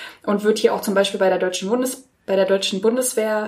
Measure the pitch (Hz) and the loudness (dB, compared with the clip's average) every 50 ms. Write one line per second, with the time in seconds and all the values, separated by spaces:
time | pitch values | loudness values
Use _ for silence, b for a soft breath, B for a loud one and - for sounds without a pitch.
0 | B B B B - - 202 196 208 214 220 214 - - - - - 220 196 196 | B B B B -4 -2 -2 2 2 2 2 2 2 0 0 0 -2 0 0 0
1 | 196 190 - 196 190 185 185 180 185 185 185 - 190 196 226 254 254 254 - - | 0 0 0 0 2 2 2 2 0 -2 -2 -4 -2 -2 -2 -2 -2 -2 -6 -8
2 | - _ _ _ _ - 196 190 190 190 196 190 190 - - 190 190 220 233 262 | -14 _ _ _ _ -2 0 2 2 2 2 0 0 -2 -4 0 0 0 2 0
3 | 254 254 - - 214 220 214 214 214 | 0 -2 -2 -2 -2 0 -2 -2 -2